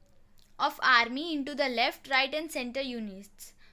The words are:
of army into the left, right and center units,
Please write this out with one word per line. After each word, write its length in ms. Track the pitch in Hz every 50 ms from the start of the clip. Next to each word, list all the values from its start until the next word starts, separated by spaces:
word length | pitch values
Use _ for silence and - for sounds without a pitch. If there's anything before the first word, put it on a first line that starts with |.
| - _ - - - - - - - _ - -
of 180 | 247 294 359 - -
army 500 | - 254 233 233 233 247 269 320 349 320
into 220 | 294 269 285 294
the 140 | 254 285 262
left, 400 | 247 226 240 285 330 - - -
right 220 | 269 262 269 269 269
and 180 | 302 320 311
center 300 | - 294 247 240 233 269
units, 720 | 277 262 240 233 220 208 190 190 202 - - - - - - - - -